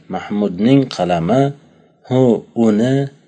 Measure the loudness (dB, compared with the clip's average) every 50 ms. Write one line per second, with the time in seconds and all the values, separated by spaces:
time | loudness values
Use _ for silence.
0 | _ -12 -12 -10 -10 -8 -4 -4 -4 -4 -2 -2 0 2 4 2 2 0 -4 -4
1 | -2 -2 -2 -2 0 0 2 2 0 0 -2 -6 _ _ _ _ _ _ _ _
2 | _ -2 0 2 4 4 2 0 -2 -6 -4 0 0 2 2 2 0 0 0 -2
3 | -4 -6 -8 _ _